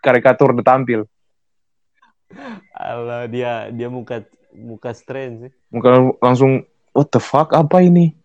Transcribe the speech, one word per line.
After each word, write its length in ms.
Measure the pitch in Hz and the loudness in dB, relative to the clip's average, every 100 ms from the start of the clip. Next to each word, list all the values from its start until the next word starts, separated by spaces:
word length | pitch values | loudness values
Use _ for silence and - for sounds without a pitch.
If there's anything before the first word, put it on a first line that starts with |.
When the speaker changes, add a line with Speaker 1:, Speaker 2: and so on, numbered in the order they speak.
Speaker 1:
karikatur 560 | 135 123 131 123 139 120 | 2 2 2 2 2 2
udah 80 | |
tampil. 400 | 113 131 127 117 104 _ _ _ _ _ _ _ _ _ _ _ _ 208 277 208 _ | 2 2 0 -4 -6 _ _ _ _ _ _ _ _ _ _ _ _ -20 -18 -18 _
Speaker 2:
Alah, 560 | 50 50 120 120 120 120 | -16 -12 -10 -10 -10 -8
dia, 400 | 120 120 117 110 | -6 -6 -6 -10
dia 240 | 117 120 | -10 -10
muka, 320 | 127 117 120 110 _ _ - | -10 -10 -12 -14 _ _ -20
muka 400 | 117 110 123 113 | -20 -14 -14 -14
strange 520 | _ 135 135 117 123 | _ -12 -12 -14 -20
sih. 40 | _ _ | _ _
Speaker 1:
Muka 480 | 117 123 127 131 - | -2 2 4 2 0
langsung, 480 | 123 123 135 131 - _ _ - | 0 2 2 0 -4 _ _ -2
"What 160 | 151 | 0
the 80 | 123 | -2
fuck? 320 | - 139 156 | 0 -2 2
Apa 320 | 151 151 185 | 0 2 4
ini?" 320 | 180 175 170 - | 4 4 2 -2